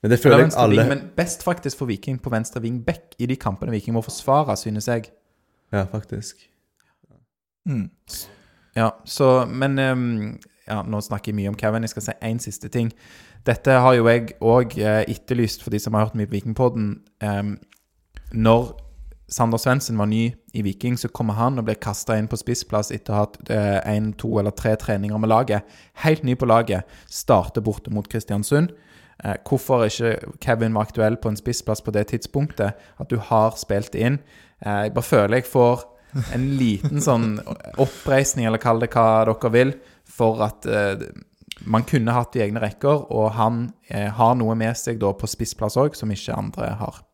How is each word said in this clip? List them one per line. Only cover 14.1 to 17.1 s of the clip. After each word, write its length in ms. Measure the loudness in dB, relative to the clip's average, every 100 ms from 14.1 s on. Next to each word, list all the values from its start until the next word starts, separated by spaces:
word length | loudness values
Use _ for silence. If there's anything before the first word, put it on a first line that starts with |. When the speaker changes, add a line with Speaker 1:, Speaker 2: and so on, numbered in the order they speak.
| 4 0 -2
Speaker 2:
også, 360 | 4 4 2 -2
eh, 260 | 0 2 0
etterlyst 500 | -6 -4 -2 -2 -4
for 60 | -6
de 100 | -6
som 140 | 0
har 120 | 0 0
hørt 80 | -2
mye 120 | -4
på 140 | -4
Vikingpodden. 580 | -4 0 0 0 -4 -6 _